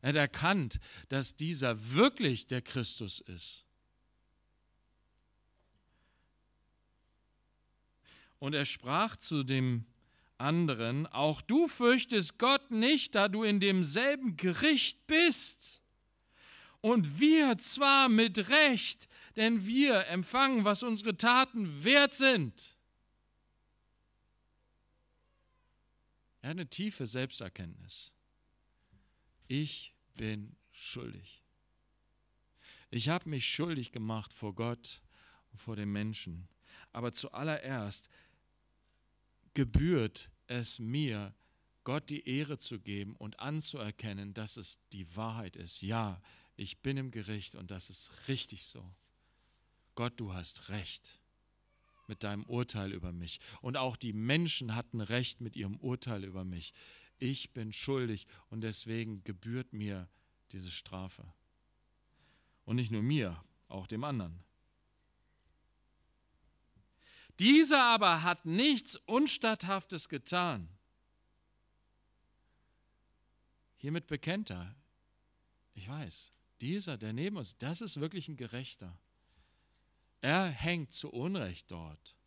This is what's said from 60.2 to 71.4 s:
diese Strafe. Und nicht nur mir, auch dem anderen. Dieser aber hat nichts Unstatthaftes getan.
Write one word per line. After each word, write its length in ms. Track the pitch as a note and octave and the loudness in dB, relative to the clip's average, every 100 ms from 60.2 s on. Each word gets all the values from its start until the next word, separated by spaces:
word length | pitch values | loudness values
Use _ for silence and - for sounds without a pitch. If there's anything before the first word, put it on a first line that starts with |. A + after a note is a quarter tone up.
| _ _ _ | _ _ _
diese 200 | F#2+ F2+ | -14 -12
Strafe. 540 | - - F#2 F#2 - F2+ - _ _ _ _ _ _ _ _ _ _ _ _ - | -14 -12 -12 -12 -14 -20 -20 _ _ _ _ _ _ _ _ _ _ _ _ -4
Und 100 | A#2 | -2
nicht 160 | A#2+ | -2
nur 120 | A2 | -2
mir, 400 | A2+ D3+ G2+ E2+ - _ _ | 0 0 -2 -6 -14 _ _
auch 200 | F#2+ F#2 | -12 -8
dem 160 | A2 | -8
anderen. 400 | D3 C3 F2 E2+ - _ _ _ _ _ _ _ _ _ _ _ _ _ _ _ _ _ _ _ _ _ _ _ _ _ _ - - - | -6 -6 -6 -12 -20 _ _ _ _ _ _ _ _ _ _ _ _ _ _ _ _ _ _ _ _ _ _ _ _ _ _ -20 -20 4
Dieser 460 | G3+ D4 D4+ C#4+ A#3+ | 8 10 10 8 8
aber 360 | G3 G3+ E3 | 6 6 4
hat 220 | E3+ F3 D#3+ | 2 -2 0
nichts 520 | F3 C#4 C4 - - | 2 4 2 0 -6
Unstatthaftes 1120 | - A3+ D4 - A3+ A3 F3 G3 - F3 - | 0 2 4 2 0 0 -2 -4 -4 -8 -6
getan. 580 | C#3+ - F3+ F3 A#2+ E2 F#2 _ _ _ _ _ _ | -8 -2 0 0 -2 -8 -16 _ _ _ _ _ _